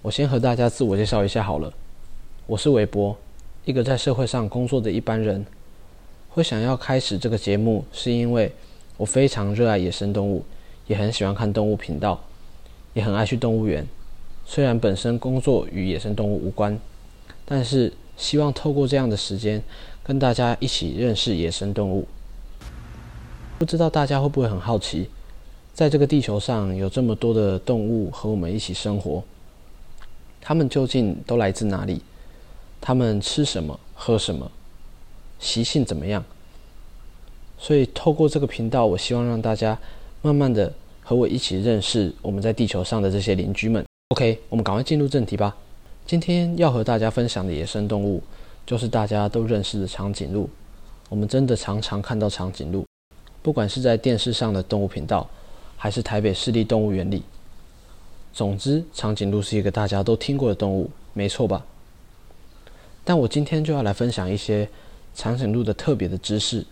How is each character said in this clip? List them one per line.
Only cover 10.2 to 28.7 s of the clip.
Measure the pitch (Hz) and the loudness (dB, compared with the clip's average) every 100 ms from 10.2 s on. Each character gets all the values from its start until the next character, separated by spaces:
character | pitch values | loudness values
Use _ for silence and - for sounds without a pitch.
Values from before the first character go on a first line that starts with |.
| 101 | 0
物， | 92 - - - - - | 0 -4 -14 -16 -18 -4
也 | 101 | 0
很 | 104 | 0
喜 | 113 | 0
欢 | 98 | 0
看 | 101 110 | 0 0
动 | 104 107 | 2 2
物 | 104 | 0
频 | - 76 | -2 -2
道， | 104 90 - - - - - - - | 0 -2 -6 -16 -16 -16 -18 -20 -8
也 | - | -2
很 | 107 | 0
爱 | 101 | 0
去 | 110 117 | 0 0
动 | 120 113 | 2 2
物 | |
园。 | 110 76 73 - - - - - | 2 0 -2 -8 -10 -10 -8 -8
虽 | - - | -6 0
然 | 139 117 | 2 4
本 | 110 95 | 2 2
身 | 123 117 | 0 0
工 | 127 131 | 0 0
作 | 127 120 - | 4 2 2
与 | 92 95 | -2 -2
野 | 80 | -2
生 | 107 104 | -2 0
动 | 107 | 0
物 | 104 87 | 0 -2
无 | |
关， | 95 104 107 - - - - - - | 0 0 0 -6 -16 -20 -20 -20 -16
但 | - 139 | -4 -2
是 | 117 135 113 - - - | 2 2 2 0 -18 -8
希 | - 147 | 0 2
望 | 147 | 2
透 | 131 156 | 0 0
过 | 143 139 | 2 4
这 | 139 | 4
样 | 131 | 2
的 | 107 | 0
时 | - 98 | -2 -2
间， | 110 104 - - - - | 0 0 -4 -10 -14 -12
跟 | - 135 | -2 2
大 | 131 | 4
家 | 117 120 117 | 4 2 2
一 | 135 | 0
起 | - 85 71 | -2 -2 0
认 | 123 | 0
识 | 110 - 92 | 2 0 2
野 | 82 | 0
生 | 82 98 | -2 -2
动 | 98 101 | 0 0
物。 | 92 - - - - - - - - - - - - - - - - | 0 -2 -10 -14 -14 -14 -14 -14 -14 -14 -16 -16 -16 -14 -14 -14 -4
不 | |
知 | 165 165 | -2 2
道 | 165 | 2
大 | 156 | 4
家 | 139 143 | 2 2
会 | 143 | 2
不 | 143 | 2
会 | 123 | 2
很 | 98 | 0
好 | 92 113 | 0 0
奇， | - 80 92 - - - - - - | 0 -4 -4 -8 -16 -16 -16 -20 -20
在 | - 156 | 2 4
这 | 147 | 6
个 | |
地 | 147 151 | 4 4
球 | 123 104 | 2 -2
上 | - 117 98 | 0 0 0
有 | 92 95 | 0 -2
这 | 127 | 2
么 | 123 | 0
多 | 107 117 | 2 2
的 | 113 101 95 | 4 4 2
动 | - 120 | 0 0
物 | 107 113 95 | 2 0 0
和 | - 110 | -4 -2
我 | |
们 | 107 85 | 0 0
一 | 107 | -2
起 | - | -4